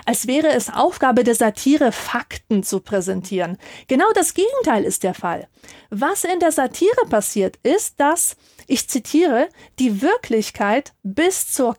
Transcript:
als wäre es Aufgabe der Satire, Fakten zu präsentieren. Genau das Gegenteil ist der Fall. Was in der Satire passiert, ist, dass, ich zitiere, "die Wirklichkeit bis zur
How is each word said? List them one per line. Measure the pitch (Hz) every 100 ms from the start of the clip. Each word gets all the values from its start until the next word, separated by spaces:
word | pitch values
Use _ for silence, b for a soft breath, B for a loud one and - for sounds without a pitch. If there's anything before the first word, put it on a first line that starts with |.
| B
als | 247 220
wäre | 269 311
es | 247 -
Aufgabe | - 311 359 269 233
der | 240
Satire, | 226 226 - 262 302 262
Fakten | - - - - - - 208
zu | 185 196
präsentieren. | - 196 180 185 175 190 175 185 B B B
Genau | 262 403
das | 440 320
Gegenteil | - 415 539 427 220
ist | 196 -
der | 190
Fall. | 180 180 165 170 _ B B B
Was | 208 285 403
in | 349 359
der | 330
Satire | 311 254 - 370 494 453
passiert, | 220 - 208 190 -
ist, | 233 381 - -
dass, | 285 339 - - b b b
ich | 262 -
zitiere, | 262 - 302 349 240 302 B B -
"die | 254 196
Wirklichkeit | 277 494 - 226 208 - 202 240 - _
bis | 196 196 349 370 -
zur | - 240